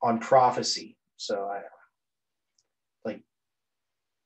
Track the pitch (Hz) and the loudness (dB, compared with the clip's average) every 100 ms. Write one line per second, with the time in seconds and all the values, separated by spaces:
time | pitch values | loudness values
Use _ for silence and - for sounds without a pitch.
0 | 120 113 - 131 127 123 113 - - - | -2 -2 4 6 6 2 -4 -6 -10 -20
1 | _ - - 101 98 101 98 - _ _ | _ -14 -6 -4 -4 -8 -10 -20 _ _
2 | _ _ _ _ _ _ _ _ _ _ | _ _ _ _ _ _ _ _ _ _
3 | 113 101 _ _ _ _ _ _ _ _ | -10 -10 _ _ _ _ _ _ _ _
4 | _ _ | _ _